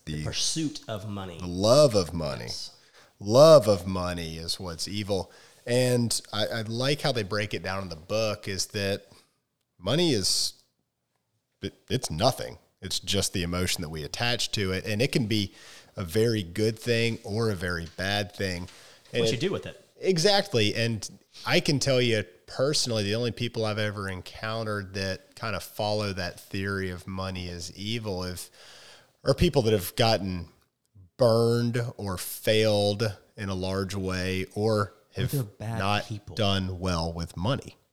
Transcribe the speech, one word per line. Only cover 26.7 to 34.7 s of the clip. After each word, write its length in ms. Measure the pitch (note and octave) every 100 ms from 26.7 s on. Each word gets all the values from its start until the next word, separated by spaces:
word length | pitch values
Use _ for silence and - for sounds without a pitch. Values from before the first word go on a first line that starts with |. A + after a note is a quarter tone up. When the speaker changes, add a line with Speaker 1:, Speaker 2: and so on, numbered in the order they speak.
| G2 F#2
Speaker 1:
of 160 | F2+ -
money 420 | F#2+ F#2+ F#2 F2+
is 280 | F2 E2+ -
evil 460 | G#2 A#2 G#2+ F2+
if, 240 | F2+ F2 - - - - - - _ _
are 100 | -
people 260 | - F3 C3+
that 100 | A2
have 220 | G#2 F2 -
gotten 500 | A2+ G#2 F#2+ F2+ E2 _ _ _ _ G2+ F#2 -
burned 640 | A#2+ A2+ A#2 A#2 A#2+ A#2+ A#2 -
or 200 | G2 F2+
failed 960 | - - A2 A2 A2 G#2 G#2 G2+ A2 F#2+ _ -
in 120 | G2
a 60 |
large 400 | F#2+ F#2 G2 F#2
way 520 | G2 F#2 F#2 F#2 F#2 F#2
or 400 | G#2 A2